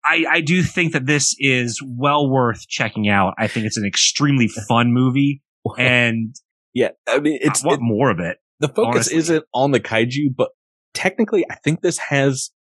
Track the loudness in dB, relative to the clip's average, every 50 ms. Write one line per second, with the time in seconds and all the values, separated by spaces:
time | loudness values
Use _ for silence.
0 | 0 0 0 0 0 0 0 0 0 2 2 2 0 0 0 -2 -2 0 0 -2
1 | 0 2 0 2 2 -2 -2 0 0 2 2 2 0 -2 -6 -8 -10 -10 -6 -2
2 | 0 2 2 2 2 2 2 2 2 2 0 -4 -8 _ -4 -4 -4 -2 -2 -2
3 | 0 2 4 4 2 2 0 -2 -4 -2 -2 -4 -4 -4 -4 -4 -4 -2 0 0
4 | 0 0 0 0 2 2 4 2 2 0 0 -6 -4 0 2 2 4 4 2 2
5 | 2 2 2 2 0 0 -2 -4 _ _ _ _ _ -8 -4 0 0 2 4 4
6 | 2 2 0 -2 -4 -6 -8 -16 _ _ _ _ _ _ _ 0 0 0 -2 _
7 | _ -2 -2 0 0 0 -2 0 -2 -2 -2 0 0 0 0 0 0 0 0 -2
8 | -2 -4 -6 -8 -6 -8 -8 _ _ _ _ _ -6 -4 0 -2 0 0 0 0
9 | 0 0 0 -2 0 2 0 -2 -2 _ -2 0 0 2 2 0 0 0 0 0
10 | 0 0 -2 -2 -2 -2 0 -2 -4 -4 _ _ _ _ _ _ _ _ _ -2
11 | -2 -2 0 0 -2 0 2 -2 -2 -2 -8 -6 _ -4 -4 0 -2 -2 -2 -2
12 | -6 -2 0 2 2 2 0 -2 -8 -12 _ _